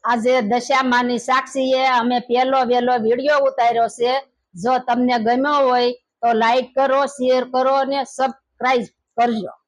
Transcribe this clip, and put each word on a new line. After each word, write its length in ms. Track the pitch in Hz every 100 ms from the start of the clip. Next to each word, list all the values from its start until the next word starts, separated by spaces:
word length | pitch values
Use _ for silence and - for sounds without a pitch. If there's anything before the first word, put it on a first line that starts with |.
| 226
આજે 240 | 240 233 254 208
દશામાની 720 | 240 240 269 262 240 247 247 -
સાક્ષીએ 540 | 262 262 269 262 262 262 247
અમે 200 | 233 247 247
પહેલો 300 | 240 262 269 247
વહેલો 240 | 247 247 247
વીડિયો 400 | 220 240 269 294 269
ઉતાર્યો 400 | 262 233 233 226 -
છે. 160 | 240 262 269 _ _ 180
જો 100 | 214 254 254
તમને 300 | 240 247 240
ગમ્યો 360 | 220 247 277 294 262
હોય 300 | 247 247 247 _ _
તો 80 | - 226
લાઈક 280 | 226 247 254
કરો, 260 | - 269 262 277
શેર 300 | 269 254 254 254
કરો 220 | 254 262 269
અને 160 | 269 277
સબસ્ક્રાઇબ 800 | 247 - 262 - _ _ 247 262 208 _ _ -
કરજો. 360 | 240 220 180 -